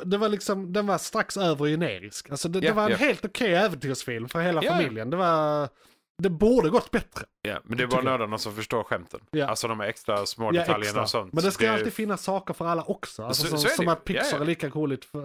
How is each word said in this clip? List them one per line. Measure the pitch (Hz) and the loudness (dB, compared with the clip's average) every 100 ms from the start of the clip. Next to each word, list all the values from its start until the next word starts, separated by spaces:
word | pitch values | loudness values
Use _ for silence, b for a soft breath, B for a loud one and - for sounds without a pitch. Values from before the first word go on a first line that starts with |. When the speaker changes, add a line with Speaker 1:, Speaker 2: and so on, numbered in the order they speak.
Speaker 1:
det, | 180 | -2
det | 202 | 0
var | 214 | 0
liksom, | 208 - 196 190 | 0 -2 -4 -2
den | 190 208 | -2 0
var | 175 | 0
strax | - 220 - - | -2 -4 -2 0
över | 180 143 147 | 0 2 2
generisk. | 156 165 95 101 - - | 0 -2 -4 -10 -14 -10
Alltså | 139 165 | -6 -4
det, | 180 | 0
det | 160 | 2
Speaker 2:
Ja, | |
Speaker 1:
var | 208 | 4
en | 214 | 4
Speaker 2:
ja. | 220 | 4
Speaker 1:
helt | 285 190 | 2 0
okej | 208 - 226 | -2 -2 2
äventyrsfilm | 170 214 156 139 131 - 117 120 | 4 2 0 -4 -4 -4 -6 -4
för | 170 | -2
hela | 175 165 | 0 2
Speaker 2:
Ja, | 143 | 2
ja. | 175 | 2
Speaker 1:
familjen. | 147 110 113 | 0 -2 -4
Det | 170 | 0
var, | 180 160 151 147 143 _ b b b - | 2 4 2 0 -2 _ b b b -2
det | 190 | -2
borde | 160 208 247 160 | 4 6 6 6
gått | 220 - | 4 2
bättre. | - - - - _ | -2 -4 -10 -14 _
Speaker 2:
Ja, | 101 98 | -6 -6
men | - 117 | -4 -2
det | |
är | 123 | 2
Speaker 1:
Tycker | 127 | 2
Speaker 2:
bara | 131 | 2
Speaker 1:
jag. | 127 | 0
Speaker 2:
nördarna | 107 107 | 0 -4
som | 110 | -6
förstår | 104 110 120 | -6 -2 -2
skämten. | 101 104 85 - - | -2 -4 -6 -16 -6
Speaker 1:
Ja. | 156 139 | -2 0
Speaker 2:
Alltså | 110 117 | 0 -2
de | 110 | -2
här | 104 | -4
extra | - - 104 101 | -4 -2 -2 -2
små | - 113 | -2 0
Speaker 1:
Ja, | 113 | 0
Speaker 2:
detaljerna | 165 107 | 2 0
Speaker 1:
extra. | 104 104 | 0 -2
Speaker 2:
och | 107 | 0
sånt. | 117 98 | -2 -2
Speaker 1:
Men | 151 | 0
det | 185 | 0
ska | 190 226 | 2 2
Speaker 2:
Det | |
Speaker 1:
alltid | 214 214 | 2 0
finnas | - 214 190 | -2 -4 -2
saker | - 190 190 | -2 -4 -4
för | 170 170 | -4 -2
alla | 170 | -2
också. | 160 196 - - | -2 -6 -8 -10
Alltså, | 113 131 | -4 -2
Speaker 2:
Så, | 160 | 0
Speaker 1:
som, | 156 | 2
Speaker 2:
så | 190 | 2
är | |
det | 294 | 2
Speaker 1:
som | |
Speaker 2:
ju. | 170 | 2
Speaker 1:
att | 160 | 0
Pixar | - 190 | 0 0
Speaker 2:
Ja, | 285 147 | 0 0
ja. | |
Speaker 1:
är | 151 | 0
lika | 165 147 | -2 -2
roligt | 143 151 131 | -2 -2 -2
för, | - 147 | -6 -10